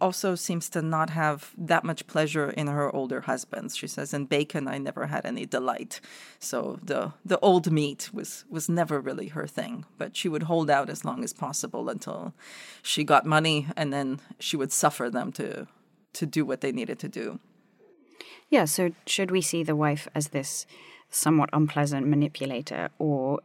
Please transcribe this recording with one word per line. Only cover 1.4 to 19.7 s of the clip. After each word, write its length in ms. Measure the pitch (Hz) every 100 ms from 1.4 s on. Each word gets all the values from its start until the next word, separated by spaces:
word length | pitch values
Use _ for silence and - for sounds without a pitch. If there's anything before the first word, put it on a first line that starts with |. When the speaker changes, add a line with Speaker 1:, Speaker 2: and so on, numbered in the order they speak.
| - -
Speaker 1:
that 260 | 165 165
much 220 | 170 156 -
pleasure 420 | 156 156 156 143
in 160 | - 147
her 280 | 147 143
older 280 | - 127 135
husbands. 540 | - 127 - - - -
She 100 | 147
says, 280 | - 147
"In 100 | 143
Bacon, 420 | 139 147 147 156 135
I 120 | 139
never 280 | 135 - 139
had 200 | 147 -
any 180 | 120
delight." 560 | - 123 127 117 - - - - - -
So 400 | - 123 117 -
the, 300 | - 135 - -
the 140 | 190 185
old 300 | 202 180 165
meat 380 | 156 147 139 -
was, 320 | - - - -
was 200 | 165 165
never 300 | 170 151 143
really 300 | 131 139 170
her 180 | 156 147
thing, 380 | - - - - -
but 180 | - -
she 120 | 185
would 160 | 151
hold 260 | 160 165 151
out 180 | 139 143
as 160 | 143
long 180 | 147 127
as 120 | 117
possible 560 | - 131 143 - 117 123
until 420 | 202 - - 170 - - - - -
she 220 | - -
got 220 | 147 147 151
money, 420 | 156 160 151 143 -
and 160 | 147
then 280 | 139 135 131 - -
she 160 | - 151
would 160 | 135
suffer 380 | - 151 - 120
them 220 | 123 117
to, 360 | - - - - _ _ _ _
to 100 | -
do 220 | 156 156 139
what 160 | 127
they 100 | 139
needed 260 | 127 113 -
to 80 | -
do. 320 | - - - _ _ _ _ _ _ _ - - - -
Speaker 2:
Yeah, 160 | 285
so 280 | 156 - 180 - -
should 240 | - 185
we 120 | 185
see 200 | 156 170
the 140 | 160